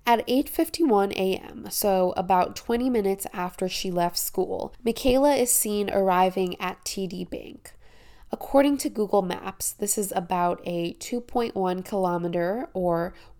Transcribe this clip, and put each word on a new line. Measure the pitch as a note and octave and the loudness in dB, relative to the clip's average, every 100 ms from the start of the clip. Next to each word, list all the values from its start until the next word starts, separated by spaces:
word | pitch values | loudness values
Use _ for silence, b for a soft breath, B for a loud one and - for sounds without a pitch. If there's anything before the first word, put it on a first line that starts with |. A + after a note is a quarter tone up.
| - | 2
At | A3+ - | 2 2
eight | B3+ C#4+ | 0 2
fifty-one | - E4 - D#4+ G3+ G3+ | 0 0 2 4 4 4
A | - F#3+ - | 0 0 -2
M, | - - G3 | -6 -14 -8
so | - G#3 F#3+ F3+ - | -2 2 4 2 0
about | F#3 F#3 - - | 2 2 2 -2
twenty | - A#3 C4 | -2 0 2
minutes | A#3+ G3 G3 - | 2 0 -2 -6
after | G3+ F3+ - F#3 | -8 -8 -4 -4
she | - F#3+ | -4 -2
left | F3 F3 - | 0 0 -2
school, | - - - - - - | -4 -2 -2 -4 -8 -4
Michaela | A#3 A3+ C4+ B3+ D4 | -4 0 4 6 6
is | C4+ A#3+ | 4 2
seen | - G#3+ G#3 G3 | 2 0 -2 0
arriving | G3 F#3+ F3+ F#3 F#3 F3+ F3+ | 2 4 4 4 2 -2 -4
at | F#3 - | -8 -8
T | - - F#3 | -8 -6 -6
D | F#3 | -6
Bank. | F3+ - - - - - b b b b b | -10 -12 -12 -18 -20 -20 b b b b b
According | - - C4+ C#4+ C#4 | -10 2 4 4 2
to | D4+ | -2
Google | - G3+ G3+ | -2 2 2
Maps, | F#3 - F#3+ - - | 2 -4 -8 -8 -8
this | - G3+ - | -4 -4 -2
is | G3 | -2
about | G3 F3 F3+ F3 F3 | -4 -2 0 0 0
a | F#3 F3 E3+ | -4 -4 -4
two | - - A#3+ | -6 -8 -8
point | A#3+ B3 A#3 | -4 -2 -2
one | G3 F#3 F#3 | -2 -2 -2
kilometer | F#3 G3+ F3+ F3 F3 E3+ E3+ A3+ D4+ | -4 -2 0 0 -2 -2 -2 -4 -6
or | F#3+ F3+ E3 F3 B B | -2 0 0 -2 B B